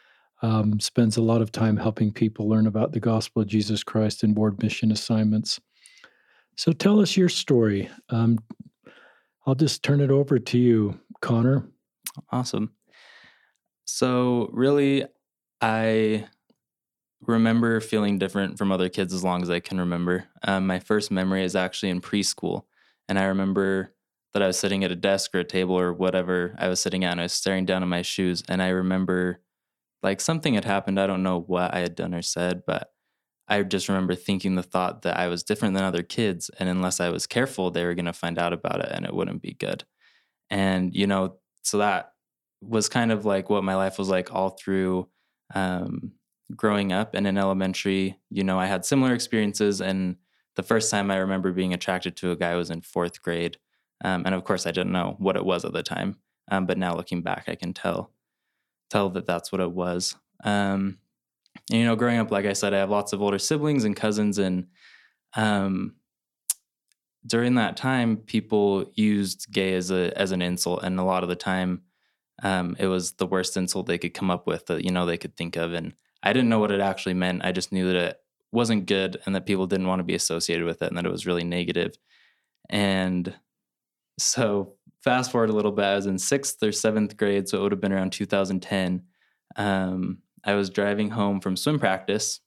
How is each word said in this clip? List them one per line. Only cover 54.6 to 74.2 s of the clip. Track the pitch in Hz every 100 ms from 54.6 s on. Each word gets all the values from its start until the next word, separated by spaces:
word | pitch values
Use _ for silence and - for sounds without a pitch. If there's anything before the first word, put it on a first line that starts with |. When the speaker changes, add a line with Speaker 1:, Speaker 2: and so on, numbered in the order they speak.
| 87
Speaker 2:
I |
didn't | 90 92
know | 92 87 98
what | 95 95
it |
was | 95 87 -
at |
the | -
time. | - - 95 - _ _ -
Um, | 98 90
but | 92
now | 90 85
looking | 87 90
back, | 87 92 -
I | 85
can | 87
tell, | 90 92 90 95 _ _ _ _ _ _ _ _
tell | 104 98
that | 92 -
that's | 87 -
what | 95
it | 90
was. | 87 90 87 92 - _ _
Um, | 107 104 98 98 98 95 _ _ _ _ _ - -
and, | 117
you |
know, | 117 113
growing | 120 117
up, | 107
like | 101 101
I |
said, | 98 101 98
I |
have | 98
lots | 104 101
of | 98
older | 104 98
siblings | - 156 151 143
and | 107 101
cousins. | 110 104 104 101
And, | 95 90 90 _ - - _ _ _ -
um, | 107 101 98 95 92 - _ _ _ _ - - _ _ _ _ _ _ 117
during | 117 123 123
that | 104 -
time, | 131 131 117 107
people | - 110 107 107 101 98 92
used | - 107 104 95 - -
gay | 95 95
as | 92 90
a, | 92 87 -
as | 98
an | 95
insult. | 87 87 87 90
And | 90 92
a |
lot | 95 92
of | 90
the | 87
time, | - 92 92 90 _ _ _ _ _ -
um, | 98 95 90 92
it | 98
was | 92 87
the | - 92
worst | 95 90 95
insult | 90 98 90
they | 87
could | 87
come | -